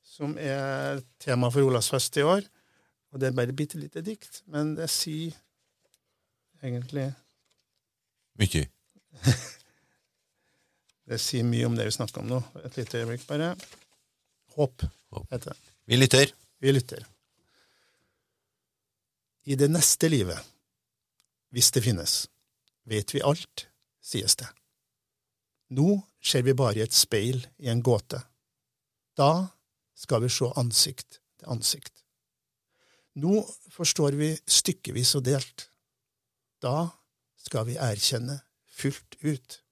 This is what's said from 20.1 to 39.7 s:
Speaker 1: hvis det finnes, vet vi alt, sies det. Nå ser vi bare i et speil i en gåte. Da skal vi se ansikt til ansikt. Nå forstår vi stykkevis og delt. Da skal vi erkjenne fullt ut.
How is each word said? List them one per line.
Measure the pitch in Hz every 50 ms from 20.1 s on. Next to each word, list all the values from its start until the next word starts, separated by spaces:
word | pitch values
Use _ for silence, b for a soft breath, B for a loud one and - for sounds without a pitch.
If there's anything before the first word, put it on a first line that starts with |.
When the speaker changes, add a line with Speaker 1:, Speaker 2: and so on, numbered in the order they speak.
| 160 127 98 90 80 - - - _ _ _ _ _ _ _ _ _ _ _ _ _ _ _ _ _ _ _ _
Speaker 1:
hvis | - 120 117 -
det | - 135
finnes, | 107 123 110 87 76 - - - - - _ _ _ _ _ _ _ _ _ _ _
vet | - 110 104 104 - -
vi | 143 -
alt, | 139 151 165 - _ _ - - _ _ _ _ _ _ _ _
sies | - - 110 - - -
det. | - 123 - - _ _ _ _ _ _ _ _ _ _ _ _ _ _ _ _ _ _ _ _ _ _ _
Nå | 135 131 147 180 208 196 196 _ _ _
ser | - - - 131 123
vi | 131 131
bare | 123 135 117 104 110
i | 110
et | 107 -
speil | - - - - 107 101 120 131 127 123 - _ _
i | - 123
en | 113 120
gåte. | 117 127 120 104 - _ - 120 - _ _ _ _ _ _ _ _ _ _ _ _ _ _ _ _ _ _ -
Da | 139 143 160 175 190 185 _ _ _ _ _ _ _ _ _ -
skal | - - 139 113
vi | 117 123
se | - - 131 120 123
ansikt | 143 123 120 107 - - - 135 - - _ - - _ _ _
til | _ - -
ansikt. | 123 113 - - - - - - _ - _ _ _ _ _ _ _ _ _ _ _ _ _ _ _ _ _ _ _ _ _ _ _
Nå | 143 139 175 202 214 - - - - - _
forstår | - - 170 160 - - 156 143 139
vi | 143 151 156 156 156 _
stykkevis | - - - - - - - _ - - 110 123 - -
og | 147 127
delt. | 123 143 135 127 - _ - - _ _ _ _ _ _ _ _ _ _ _ _ _ _ _ _ _ _ _
Da | - 120 131 156 170 165 - _ _ _ _ _ _ _ _
skal | _ - - - 113 110
vi | 117 123 -
erkjenne | 147 120 104 104 - - 135 117 120 127 143 139 _ _ _ _ _ _ _
fullt | - - 139 139 - _ _ - _
ut. | - 151 151 131 _ _ - - _ _